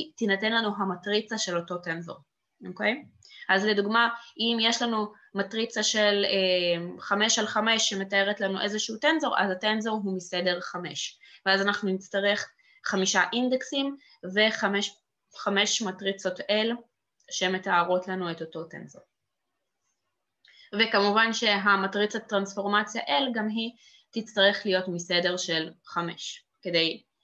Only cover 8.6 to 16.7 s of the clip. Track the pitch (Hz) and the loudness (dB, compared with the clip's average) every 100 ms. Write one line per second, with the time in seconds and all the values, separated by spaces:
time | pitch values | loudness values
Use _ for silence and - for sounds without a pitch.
8.6 | 208 214 220 220 294 320 285 - 196 185 | -2 -4 -6 0 2 2 2 2 0 0
9.6 | 214 214 220 214 196 185 180 180 180 175 | 0 0 -2 -2 -2 -4 -4 -2 0 -2
10.6 | - 180 170 143 - - - - 190 196 | -4 -8 -8 -8 -10 -12 -20 -6 0 2
11.6 | 202 202 202 190 - 202 202 208 - _ | 2 0 0 -2 -2 0 2 0 -4 _
12.6 | _ _ - 190 190 190 175 233 254 254 | _ _ -2 0 2 2 2 0 0 0
13.6 | - 277 277 277 - _ 180 196 214 214 | -2 -2 -2 -6 -16 _ -4 2 2 2
14.6 | 202 202 214 - _ _ _ - - 196 | 0 0 -2 -8 _ _ _ -8 -2 2
15.6 | 208 - 208 185 196 196 190 185 - 208 | 2 0 -4 -4 -4 -4 -6 -6 -2 0
16.6 | 226 | 0